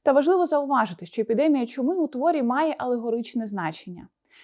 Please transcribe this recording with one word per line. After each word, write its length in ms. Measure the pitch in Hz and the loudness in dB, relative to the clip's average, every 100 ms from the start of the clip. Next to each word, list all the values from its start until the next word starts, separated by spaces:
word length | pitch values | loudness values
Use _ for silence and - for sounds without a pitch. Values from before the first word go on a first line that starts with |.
Та 80 | - | 2
важливо 340 | 269 285 370 339 | 4 4 4 2
зауважити, 600 | 294 277 269 202 175 175 | 0 2 0 0 -4 -8
що 160 | - | -4
епідемія 440 | 220 226 311 285 240 | 0 2 4 2 0
чуми 300 | 269 262 370 | -2 -2 0
у 120 | 302 | -2
творі 360 | 247 320 311 | 0 0 2
має 320 | 240 262 320 - | 0 0 0 -2
алегоричне 680 | 247 240 233 233 226 240 220 | -4 -2 -2 -4 -4 -6 -6
значення. 600 | 196 160 160 - 175 - _ _ - | -6 -6 -8 -12 -16 -18 _ _ -20